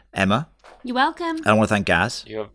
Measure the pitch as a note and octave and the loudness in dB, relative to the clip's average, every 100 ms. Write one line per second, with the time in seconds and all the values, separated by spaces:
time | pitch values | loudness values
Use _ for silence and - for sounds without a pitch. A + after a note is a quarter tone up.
0 | _ - F#2+ A2 D#3 _ - - B3 B3 | _ 0 2 2 -2 _ -20 -14 -6 0
1 | D4 - E4+ D#4+ D4+ G#2+ A3 G#2+ G2 E2+ | 0 -2 -6 -4 2 2 2 0 2 2
2 | G#2+ - - G#2+ G#2+ | 0 -4 -10 -10 -10